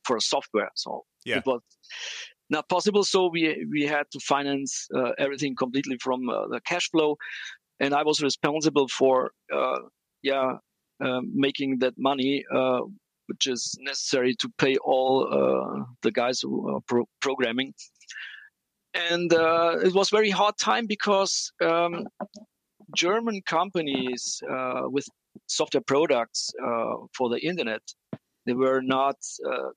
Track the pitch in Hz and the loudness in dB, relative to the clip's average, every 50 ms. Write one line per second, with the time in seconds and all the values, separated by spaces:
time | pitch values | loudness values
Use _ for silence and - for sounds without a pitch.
0 | - - 123 110 - - - - - - - 107 101 - - - - - 73 - | -4 -2 0 0 0 0 -2 -2 -2 -2 -2 -2 -2 -2 -4 -8 -8 -8 -8 -10
1 | - _ _ _ - 123 117 98 - 131 127 117 - _ _ _ _ - - - | -12 _ _ _ -6 -2 -2 0 0 0 -2 -2 -4 _ _ _ _ -16 -14 -12
2 | - - - - - - - _ _ - 151 151 147 - 180 180 160 208 196 208 | -12 -12 -12 -12 -14 -16 -18 _ _ -4 -2 -2 0 0 0 0 2 4 4 4
3 | 190 - - 190 185 180 165 170 160 156 151 - 165 147 147 151 143 143 151 147 | 4 4 4 4 4 4 2 2 2 2 0 0 -4 -4 -2 0 0 0 0 -2
4 | 143 - - 139 - - 143 135 143 143 139 139 139 131 - - - - - 135 | -2 -4 -8 -8 -2 0 0 2 2 0 -2 -2 -4 -4 -8 -8 -8 -4 -2 0
5 | 127 120 - - 143 139 139 131 147 139 127 123 131 123 120 135 143 135 131 123 | 0 0 0 0 0 -2 -2 -2 -4 -4 -2 -2 -2 -2 -2 -2 -2 -2 -4 -4
6 | - 139 127 127 127 120 113 101 101 - 120 120 - - 175 175 - - - 160 | -2 -2 -2 -2 -2 -2 -2 -2 -2 -4 -4 -6 -4 -2 -2 -2 -2 0 2 4
7 | 156 151 147 - - - - - - - - - _ _ _ - 127 139 143 147 | 4 4 2 -2 -6 -12 -12 -12 -12 -14 -16 -18 _ _ _ -2 0 2 2 2
8 | 156 151 151 156 151 135 - - - 147 147 156 151 156 139 147 135 123 - - | 2 2 2 2 2 0 0 2 0 0 0 2 0 2 4 4 2 2 2 4
9 | 135 131 131 127 127 - - _ _ - - 139 131 131 65 65 - - _ _ | 4 6 6 4 2 0 -6 _ _ -4 -2 0 0 0 -2 -4 -6 -10 _ _
10 | _ _ _ _ - 139 135 135 131 131 127 - _ _ _ _ _ _ _ - | _ _ _ _ -2 0 0 2 0 0 -2 -4 _ _ _ _ _ _ _ -6
11 | 143 131 127 127 123 - - 139 139 139 - - 139 135 135 123 127 127 117 - | -4 -2 -2 -2 -4 -2 0 2 2 2 2 0 -2 -2 0 2 0 0 0 0
12 | 127 135 143 135 127 135 139 135 - - 131 135 131 127 127 123 117 - - - | 0 0 0 2 0 0 0 -2 -2 -2 0 0 2 2 2 0 -2 -6 -10 -18
13 | _ _ _ _ _ - - - - 135 127 117 - - - - 131 139 139 - | _ _ _ _ _ -10 -6 -4 -4 -4 -4 -4 -6 -8 -10 -10 -10 -8 -8 -6
14 | - - - 131 123 127 123 - - 123 - - 143 135 135 135 - 143 139 131 | -4 0 2 2 4 2 2 0 -4 -6 -2 2 2 4 4 4 2 2 2 4
15 | 131 131 131 135 135 - - 139 - 65 67 65 65 - - 67 69 127 - _ | 4 4 4 4 4 4 2 4 4 4 4 2 0 -2 -4 -6 -8 -10 -8 _
16 | - - 104 127 120 123 131 - - 135 139 - - - 139 - - - 120 120 | -2 -2 0 2 0 0 0 -2 -4 -4 -4 -4 -2 -4 -4 -4 -4 0 0 0
17 | 117 - _ - - 139 131 135 127 113 113 123 135 135 - - - - _ _ | 0 0 _ -6 -4 -4 -2 0 0 0 0 -2 -4 -6 -8 -18 -20 -20 _ _
18 | _ - - - - - - - - - _ _ _ _ _ _ _ _ - 185 | _ -20 -18 -16 -16 -16 -16 -18 -20 -20 _ _ _ _ _ _ _ _ -6 -4
19 | 175 170 170 170 175 170 170 165 165 160 165 165 170 170 165 165 185 190 180 196 | -2 0 0 0 2 4 4 4 6 4 4 4 4 2 2 4 2 4 4 4
20 | 196 - 208 214 214 208 190 180 202 208 - - - 220 214 226 233 202 214 - | 2 4 4 4 4 4 2 2 2 2 2 0 0 0 0 0 0 -2 -4 -2
21 | - 208 202 196 196 190 - - - - - - 175 165 165 165 170 170 170 170 | 0 2 2 2 2 0 -2 -4 -4 -6 -4 -2 0 2 2 2 2 0 -2 -4
22 | - - _ - - - - 202 220 _ _ _ _ _ _ _ - - - - | -8 -10 _ -14 -14 -14 -14 -20 -20 _ _ _ _ _ _ _ -20 -10 -4 -2
23 | 170 175 202 226 233 233 214 190 - - 170 160 180 202 - 180 160 143 139 131 | 0 2 2 0 0 -2 -4 -4 -4 -2 0 0 0 0 -2 -4 -2 -2 -2 -2
24 | 127 127 123 120 - - - - 143 139 139 131 127 127 127 127 131 127 127 139 | -2 -2 -4 -6 -6 -8 -8 -8 -6 -6 -6 -4 -4 -4 -4 -4 -4 -2 -2 -2
25 | - - - _ _ _ - - _ - - - 156 - - 135 117 - 135 143 | -4 -4 -10 _ _ _ -20 -18 _ -6 -2 -2 0 0 0 -2 0 2 2 2
26 | 160 165 139 120 117 - - - - - - - 127 123 120 117 113 113 113 117 | 4 4 4 2 0 -2 -4 -8 -8 -8 -8 -6 -4 -2 -2 -2 -2 -2 -4 -6
27 | 110 - - - 127 120 120 - - 160 185 170 131 113 110 113 _ - - _ | -8 -10 -6 -2 -2 -2 -2 -2 -2 -4 -4 -2 -4 -4 -4 -6 _ -12 -20 _
28 | _ _ - - _ _ _ _ - 123 123 123 131 131 131 131 131 127 131 131 | _ _ -16 -16 _ _ _ _ -4 -2 0 2 2 2 2 2 2 0 0 2
29 | 135 139 135 - - - - - - 139 127 131 135 131 - | 2 0 0 -2 -8 -14 -12 -8 -6 -4 -4 -4 -6 -6 -8